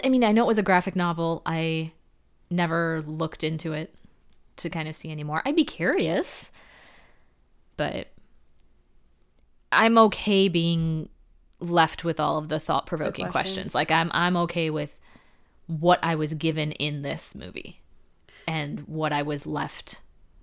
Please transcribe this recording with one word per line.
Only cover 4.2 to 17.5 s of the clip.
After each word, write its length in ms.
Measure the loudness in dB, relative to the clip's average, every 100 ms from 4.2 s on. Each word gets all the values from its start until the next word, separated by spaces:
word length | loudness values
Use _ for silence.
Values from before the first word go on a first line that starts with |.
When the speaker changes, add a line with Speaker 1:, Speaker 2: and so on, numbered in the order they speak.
| _ -20 _ -10
Speaker 1:
to 120 | -6
kind 180 | -6 -6
of 60 |
see 160 | -8 -10
anymore. 300 | -8 -4 -4 0
I'd 100 | 2
be 80 |
curious, 880 | 0 0 -2 0 0 0 -2 -8 -12 -16 -20 -20 -20 -20 -20 _ _ _ _ _ _ -6
but 300 | -4 -4 -10 -16 -20 -20 _ _ _ _ _ _ _ _ _ _ _ _ _
I'm 260 | 4 6 8
okay 500 | 6 4 2 4 4
being 600 | 4 2 2 0 -2 -6 -14 _ _ _ _
left 440 | 0 4 4 2
with 160 | -4 0
all 160 | 0 -2
of 100 | -2
the 120 | -4
thought-provoking 640 | 0 -2 -2 -4 -4 -4 -4
Speaker 2:
The 40 |
Speaker 1:
questions. 240 | -2 -2 -4
Speaker 2:
questions. 180 | -4
Speaker 1:
Like, 160 | -2 2
I'm, 200 | 2 2
I'm 240 | 0 2 2
okay 300 | 0 -2 -4
with 300 | -4 -6 -12 -20 -20 _ _ _ _ -10
what 320 | 0 4 4
I 140 | 2 -2
was 180 | -2
given 380 | -2 -2 0 -2
in 300 | -2 -4 -4
this 320 | -6 -6 -8
movie 460 | -12 -12